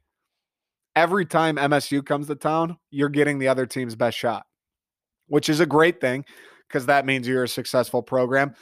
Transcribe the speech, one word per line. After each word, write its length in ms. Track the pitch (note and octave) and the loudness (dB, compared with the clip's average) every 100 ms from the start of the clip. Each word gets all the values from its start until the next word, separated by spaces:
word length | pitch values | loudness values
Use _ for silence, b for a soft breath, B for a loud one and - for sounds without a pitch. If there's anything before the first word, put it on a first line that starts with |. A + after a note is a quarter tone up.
| _ _ _ _ _ _ _ _ _ D#3 | _ _ _ _ _ _ _ _ _ 0
Every 300 | E3+ G3+ E3 | 2 2 0
time 320 | D#3+ D#3+ D3 | 0 0 0
M 140 | C#3+ | 2
S 200 | D3 - | 0 0
U 100 | C#3+ | -4
comes 240 | C#3 D3 D3 | -2 -6 -4
to 60 | |
town, 440 | D3 D#3 D#3+ E3 E3+ _ | -6 -2 -2 -2 -6 _
you're 180 | C#3 D3 | -2 -2
getting 300 | C#3+ D3 C#3 | 2 2 2
the 100 | C3 | 0
other 180 | C3 B2 | 0 0
team's 280 | C3+ B2 | -4 -8
best 220 | A2+ A#2 - | -2 -2 0
shot, 300 | A#2+ G2+ - _ _ _ _ _ _ _ - | -4 -4 -10 _ _ _ _ _ _ _ -2
which 220 | D3 - | -2 0
is 120 | D3+ | 0
a 60 | E3+ | 2
great 340 | D3 E3 E3+ | 4 4 2
thing 240 | B2+ C3 C#3+ B B B B | -2 -4 -8 B B B B
'cause 180 | D3 B2 | -6 2
that 200 | C#3+ C3 | 2 2
means 220 | C3+ B2 | -2 0
you're 160 | C3 | -2
a 40 | B2 | -2
successful 540 | - A#2+ B2+ A#2+ B2 | -4 -2 -2 0 -4
program. 520 | A2 C3 B2 C3+ C#3 - | -2 -2 0 0 -2 -4